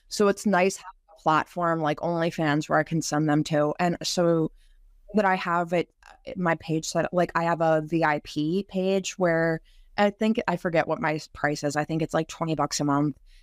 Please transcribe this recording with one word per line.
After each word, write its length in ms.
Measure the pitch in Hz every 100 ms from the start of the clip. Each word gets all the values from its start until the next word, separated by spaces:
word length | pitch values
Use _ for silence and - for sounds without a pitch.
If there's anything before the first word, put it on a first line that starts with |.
| -
So 180 | - 202
it's 180 | 196
nice 320 | 214 190 185 -
having 400 | - - _ -
a 60 |
platform 600 | 160 156 - - 175 165
like 160 | 151 156
OnlyFans 680 | 170 170 170 165 160 147 151
where 120 | 151
I 20 |
can 180 | 156 165
send 280 | - 147 156
them 160 | 147
to. 300 | 151 151 147 -
And 180 | 175 170
so 480 | - - 170 165 156 - _ _ _ _ -
that 100 | 208
I 120 | 196 185
have 360 | 185 170 170
it, 160 | 175 - _ - - -
my 220 | - 180 160
page 300 | - 160 -
set 180 | 170
up, 80 | 156
like, 180 | 175 175 175
I 80 |
have 160 | 170 165
a 220 | 165 160
V 200 | 151 165
I 180 | 156 151
P 420 | - - 151 185 202
page 480 | 190 185 196 185 -
where 400 | 180 165 165 160 - - - -
I 120 | 208
think, 300 | 202 220 220 -
I 80 | 175
forget 320 | 185 165 147
what 120 | 156
my 140 | 160
s-, 140 | 156 -
price 360 | - 147 151
is. 120 | 147 147
I 80 |
think 180 | 151 160
it's, 100 | 156
like, 140 | 160 160
twenty 280 | - 165 151
bucks 240 | 147 -
a 40 |
month. 320 | 147 143 147 - - -